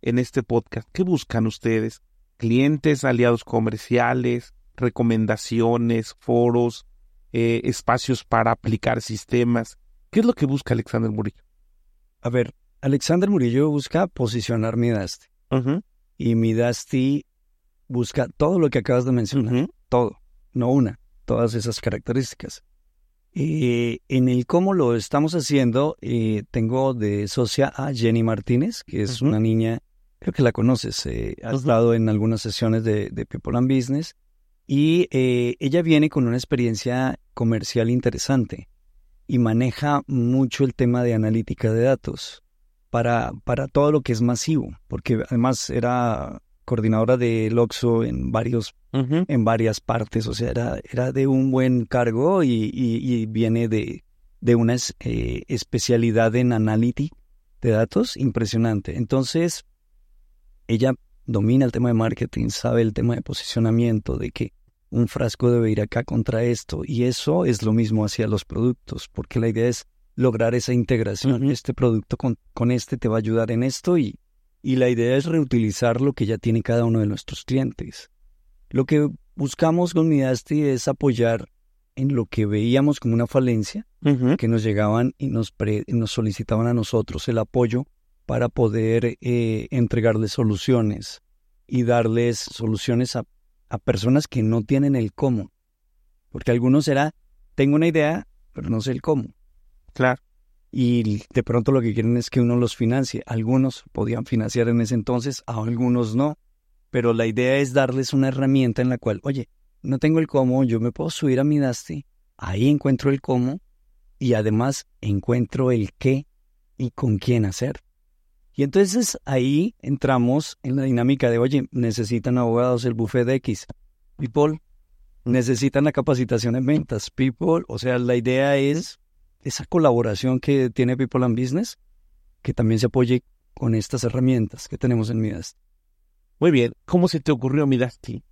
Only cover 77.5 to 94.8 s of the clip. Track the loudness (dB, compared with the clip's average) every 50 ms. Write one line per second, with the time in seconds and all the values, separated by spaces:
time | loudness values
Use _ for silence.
77.5 | -2 -2 -2 -2 -6 -8 -12 -14 -14 -18 -20 _ _ _ _ -20 _ _ _ _
78.5 | _ _ -20 _ -2 -2 0 2 2 2 2 0 -4 -8 _ _ _ -6 -6 -6
79.5 | -2 0 0 2 2 2 0 0 0 0 2 2 2 2 2 0 -2 -4 -4 -4
80.5 | -2 0 0 0 0 0 -2 -4 -4 0 0 0 2 2 2 0 0 -2 -4 -10
81.5 | _ _ _ _ _ _ _ _ _ -4 -2 -2 0 -2 -2 -4 -2 -2 0 0
82.5 | 0 0 0 2 2 2 4 2 0 0 0 0 0 0 0 0 0 0 2 2
83.5 | 0 0 -2 -4 -6 -12 -12 _ _ _ 0 0 2 2 2 2 2 2 2 0
84.5 | 0 2 0 0 0 2 2 2 2 2 2 0 -2 _ -6 -4 -2 -4 -4 -4
85.5 | _ _ -2 -2 -2 -4 -4 -2 -2 -2 -2 -2 -2 -2 -2 -2 -2 -4 -4 -2
86.5 | -2 0 0 0 0 0 -2 0 -2 -2 -2 -2 -6 -8 -4 -2 -2 -2 -2 -2
87.5 | _ 0 0 2 0 -2 -4 _ _ _ _ _ _ _ _ -6 -2 -2 -2 -2
88.5 | 0 2 0 2 2 0 0 2 2 2 0 0 -4 _ -4 -2 0 0 0 0
89.5 | -2 -4 -4 -4 0 0 0 2 2 2 2 2 2 2 0 -2 -2 0 0 0
90.5 | 0 0 2 2 2 2 2 0 -2 -4 -8 -14 -16 -18 _ _ _ _ _ _
91.5 | _ _ _ _ -2 0 2 2 2 2 2 2 2 2 2 0 0 -2 -6 -12
92.5 | -10 -6 -4 -4 -4 -4 -2 -2 0 0 0 -2 -4 -8 -8 _ _ _ _ _
93.5 | _ _ _ _ -12 -8 _ -2 -2 0 2 2 2 2 2 0 -2 -2 0 2
94.5 | 0 0 0 0 0 2